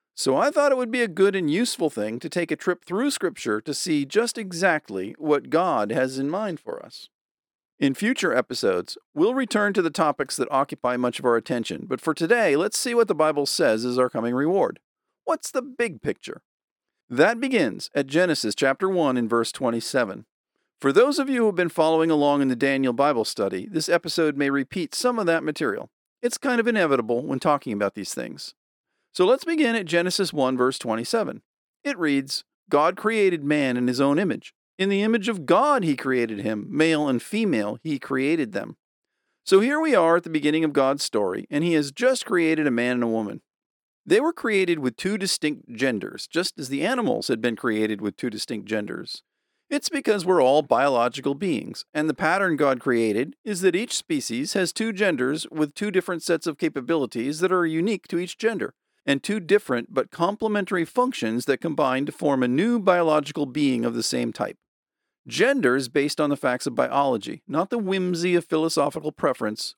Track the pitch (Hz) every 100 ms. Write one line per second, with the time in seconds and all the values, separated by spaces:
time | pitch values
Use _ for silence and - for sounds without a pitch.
0 | _ - - 135 254 294 285 262 247 247
1 | 233 160 196 196 160 165 240 - 160 -
2 | 107 117 160 175 165 151 - 180 - 185
3 | 277 - 185 127 123 107 - 139 185 151
4 | 139 202 233 - 196 170 185 156 - 98
5 | 98 - 151 147 - 151 180 131 104 117
6 | 131 131 139 180 214 160 - - - -
7 | - _ _ _ _ _ _ - 139 135
8 | 208 262 180 120 - 127 101 90 - -
9 | _ 147 190 254 247 214 208 196 165 151
10 | 160 143 139 - 135 135 139 143 127 123
11 | 123 - 127 117 - 123 117 80 - 131
12 | - 151 165 240 202 143 196 - 254 233
13 | 226 160 156 147 139 - 151 110 123 123
14 | 123 - 117 123 151 190 131 - _ _
15 | _ _ - 320 - 285 294 254 233 131
16 | - - - - _ _ _ _ _ _
17 | - 127 170 233 262 226 131 - - 143
18 | 135 151 180 147 110 - 139 135 185 185
19 | 147 127 113 117 113 - 127 117 - 131
20 | 110 95 - _ _ _ _ _ 139 143
21 | 262 294 269 254 220 180 175 - 160 160
22 | 165 151 143 143 135 123 139 135 135 120
23 | 143 127 110 - 98 90 107 160 - 170
24 | 170 - 160 139 143 139 135 196 151 -
25 | 247 240 180 165 156 151 135 98 - _
26 | _ _ 240 - 277 240 226 220 165 135
27 | 110 120 143 139 165 147 - 104 101 104
28 | 92 - 60 - - - _ _ _ _
29 | _ - 185 269 - 320 262 226 175 196
30 | 180 - 185 156 127 127 127 131 123 113
31 | 120 233 180 110 _ _ _ _ 285 233
32 | 160 139 135 - - _ - 147 160 190
33 | 214 226 196 170 143 151 135 123 123 123
34 | 139 143 196 113 - _ _ - 196 196
35 | 214 233 196 202 131 175 285 277 170 135
36 | 135 127 117 104 98 110 - 147 160 160
37 | 147 123 - 208 214 127 104 110 156 139
38 | - 135 139 165 123 98 110 - _ _
39 | _ _ _ _ - 196 233 302 320 226
40 | 165 170 170 156 147 156 160 143 135 143
41 | - 110 98 101 - 147 170 160 139 139
42 | 247 262 - 180 160 156 151 117 123 123
43 | 117 113 104 110 _ _ _ _ _ _
44 | - 202 302 339 233 202 185 165 131 -
45 | 185 208 190 - 151 135 - 117 131 110
46 | - - - 160 180 - 135 139 175 254
47 | 214 107 - 120 120 110 123 107 107 107
48 | 104 95 123 104 - 113 98 107 104 -
49 | - - - _ _ _ - 285 - 302
50 | 247 208 175 180 127 143 147 117 139 127
51 | 120 135 135 139 196 127 - - - 151
52 | 156 151 160 185 190 147 147 127 139 120
53 | 113 104 143 - - 190 185 175 240 -
54 | - 156 - 117 156 202 180 - 226 190
55 | 202 147 127 156 - 156 151 - 208 185
56 | 175 175 - 165 170 147 160 143 123 165
57 | 135 120 123 156 180 180 165 160 190 208
58 | - 165 180 - 220 196 101 - _ _
59 | - 139 - 208 165 202 - 123 117 135
60 | - - 170 208 220 208 190 185 160 -
61 | 254 - 110 113 123 131 165 156 139 131
62 | 143 - 147 135 123 131 220 240 190 175
63 | 165 151 143 151 143 123 143 123 117 117
64 | 113 123 120 - - - _ _ _ _
65 | _ _ - 117 226 277 143 131 123 147
66 | 143 - 147 143 139 123 139 120 127 131
67 | 139 120 - - - 147 196 240 190 190
68 | 180 170 175 175 - 160 160 160 143 165
69 | 151 - 151 127 110 107 -